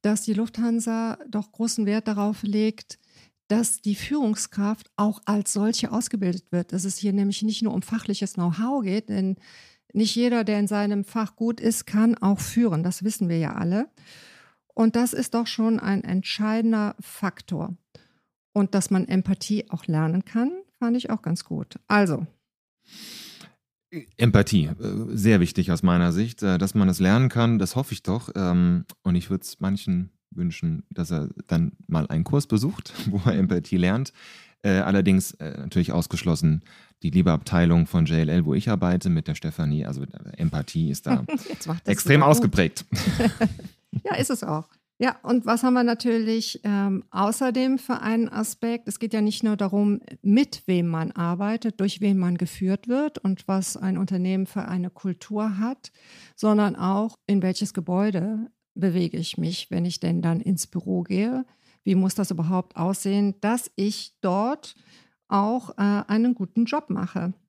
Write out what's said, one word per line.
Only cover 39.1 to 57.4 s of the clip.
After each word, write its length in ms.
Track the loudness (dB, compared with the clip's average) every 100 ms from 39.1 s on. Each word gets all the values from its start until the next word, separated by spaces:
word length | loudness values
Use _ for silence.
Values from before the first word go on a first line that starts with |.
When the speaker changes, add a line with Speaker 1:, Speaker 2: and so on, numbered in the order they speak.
| 0 -2
Speaker 2:
der 80 |
Stefanie. 500 | -6 -6 -4 -2 -2
Also, 180 | -4 -8
äh, 40 | -10 -14 -18 -4
Empathie 540 | -2 -2 -4 -2 -2
ist 160 | -4 -2
da 180 | -2 -2
Speaker 1:
<laughs> 140 | -8 -8
Jetzt 180 | -12 -8
macht 180 | -6
das 60 | -2
Speaker 2:
extrem 300 | -2 4 6
Speaker 1:
wieder 60 | 8
gut. 40 |
Speaker 2:
ausgeprägt. 540 | 6 4 4 2 0 -6
<laughs> 60 | -2 0 2 0 2 -2 -2 -14 _ _ -6
Speaker 1:
Ja, 100 | -4
ist 140 | -2 -2
es 120 | -4
auch. 280 | -4 -6 -6 _ _ _
Ja, 180 | -2 -2
und 240 | 0 0
was 180 | 2 2
haben 100 | 4
wir 100 | 4
natürlich, 800 | 2 2 0 0 0 -2 -4 -6
ähm, 400 | -2 0 0 -2 -4
außerdem 680 | -2 0 0 0 0 0 0
für 220 | -2 -4
einen 300 | 0 0 0
Aspekt? 580 | -2 -6 -4 -4 -4 -8
Es 120 | -8
geht 140 | -4
ja 60 | 0
nicht 240 | 0 0
nur 140 | -2 0
darum, 420 | 0 2 2 0 -6 -4
mit 420 | 4 4 4 -2
wem 220 | 0 0 2
man 240 | -2 -4
arbeitet, 720 | -2 -2 -2 -2 -2 -4 -2
durch 180 | -4 0
wen 180 | 0 2
man 200 | 2 0
geführt 500 | -4 -2 -2 -2 0
wird 300 | -2 -2 -2
und 320 | -2 -2 -2
was 260 | -2 -2
ein 220 | -4 -2 -2
Unternehmen 480 | -2 0 0 0
für 200 | -2 -4
eine 260 | -4 -4 -4
Kultur 680 | -6 -6 -6 -6 -4 -2 -2
hat, 320 | -4 -6 -14 _ -20 -20 -20 0
sondern 400 | 2 4 4 2
auch, 400 | 0 0 -2 -6 0
in 140 | 2